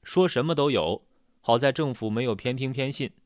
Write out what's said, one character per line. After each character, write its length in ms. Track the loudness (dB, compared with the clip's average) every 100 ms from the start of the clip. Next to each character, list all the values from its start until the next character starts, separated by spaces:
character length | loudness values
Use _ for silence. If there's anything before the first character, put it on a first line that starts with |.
说 240 | -2 2 2
什 180 | 2
么 100 | 0
都 160 | 2 2
有。 360 | 2 0 -2 _ _ _ _
好 160 | 2 4
在 140 | 2
政 240 | 0 -2
府 160 | -2 -4
没 140 | -2
有 100 | -2
偏 220 | -2 -4 -4
听 160 | -4
偏 180 | -4 -6
信， 220 | -4 -8 -10